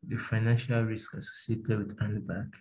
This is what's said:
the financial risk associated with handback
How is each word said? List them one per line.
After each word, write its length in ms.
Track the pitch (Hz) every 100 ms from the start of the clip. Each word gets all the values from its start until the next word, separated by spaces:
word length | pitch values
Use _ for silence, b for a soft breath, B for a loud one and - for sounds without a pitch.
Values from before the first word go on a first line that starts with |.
| -
the 100 | 113
financial 640 | - 110 113 117 - 117
risk 300 | 113 110 -
associated 640 | - - - - 110 - 104
with 200 | - -
handback 500 | 104 104 92 90 123 -